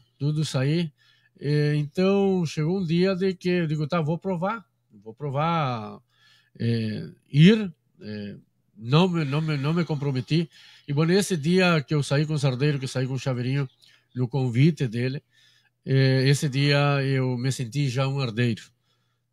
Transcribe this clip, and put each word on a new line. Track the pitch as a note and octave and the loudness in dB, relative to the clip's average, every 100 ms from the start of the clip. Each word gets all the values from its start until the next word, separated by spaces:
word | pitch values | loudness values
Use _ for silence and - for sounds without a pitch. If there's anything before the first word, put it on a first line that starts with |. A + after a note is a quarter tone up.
| _ - | _ -6
tudo | C#3+ D3+ | -4 -2
isso | D3+ C3 | -2 -2
aí. | C#3 E3+ D#3+ - _ _ _ _ | 0 0 -2 -8 _ _ _ _
Eh, | C#3+ D3 D3 D3 | -2 0 2 0
então, | C#3+ - F#3+ G3 G3 F#3 D#3+ | -2 0 2 2 2 2 0
chegou | - D3+ G3 | -2 -2 -2
um | |
dia | E3 E3+ F#3+ | 0 2 2
de | F#3 F#3+ | 0 -2
que | F3+ F3+ | -2 0
eu | F3+ D#3+ | 0 0
digo, | D3+ D3 | -2 -2
tá, | F3 | -2
vou | D3+ E3+ | -2 -2
provar, | F#3+ E3+ G3 A3+ - _ _ | -4 -4 -4 -6 -12 _ _
vou | G#2+ G#2+ | -20 -20
provar, | A2+ C#3+ C3+ E3 E3 C3+ A#2 G#2 G2+ _ _ _ _ _ - | -10 -6 -2 0 0 0 -4 -8 -14 _ _ _ _ _ -4
eh, | A#2 A#2 A2 G#2+ - - _ | -2 0 -2 -6 -10 -16 _
ir, | C#3+ F3 A3 F#3+ - _ - | 6 6 6 0 -10 _ -18
eh, | G#2 G#2 G2+ G2+ - _ _ G#2 | -14 -12 -12 -14 -20 _ _ -14
não | A#2 D3+ F#3 | 0 2 4
me, | E3+ C#3 | 0 -2
não | D3 | -2
me, | D#3+ C#3+ | -2 -2
não | C#3+ | -2
me | F3 | -2
comprometi. | D#3+ D3 C#3+ B2+ - D#3+ E3 - - - - | -2 -4 -4 -4 -2 -2 -2 -10 -20 -16 -4
E, | |
bom, | C#3+ | 0
nesse | E3 G3 G3 F3 | 2 2 0 -2
dia | D3+ F#3 F3+ D#3+ | 2 2 4 2
que | - | 0
eu | D3+ | -2
saí | - C#3+ D#3 | 0 0 0
com | |
o | D3+ | 0
Sardeiro, | C#3 B2 D3+ C#3+ | 0 0 0 -2
que | C3 | -4
eu | |
saí | B2+ B2+ | -4 -4
com | |
o | C3 | -4
Chaveirinho, | C#3 B2 B2 C#3+ C3+ _ _ _ _ | -4 -4 -2 -2 -4 _ _ _ _
no | B2 B2 | -6 -4
convite | C#3 B2 A#2 D#3+ D3 B2+ | -2 0 4 4 4 -2
dele, | A#2 B2+ C#3+ - _ _ _ _ _ - | -2 -4 -6 -12 _ _ _ _ _ 0
eh, | C3+ C3+ C3 C3+ | 2 4 4 4
esse | C#3+ D#3 | 2 0
dia | C3+ C#3+ C#3+ C#3+ C#3 | 0 2 4 2 2
eu | C3+ C3+ B2+ B2 | 0 0 0 -2
me | C3 | -2
senti | B2 A#2 C3+ C#3 | -4 -4 -4 -2
já | B2+ C3+ | -2 -2
um | C#3 | -2
herdeiro, | B2 G#2+ A#2+ A2 - _ _ _ _ _ _ | -4 0 0 -2 -8 _ _ _ _ _ _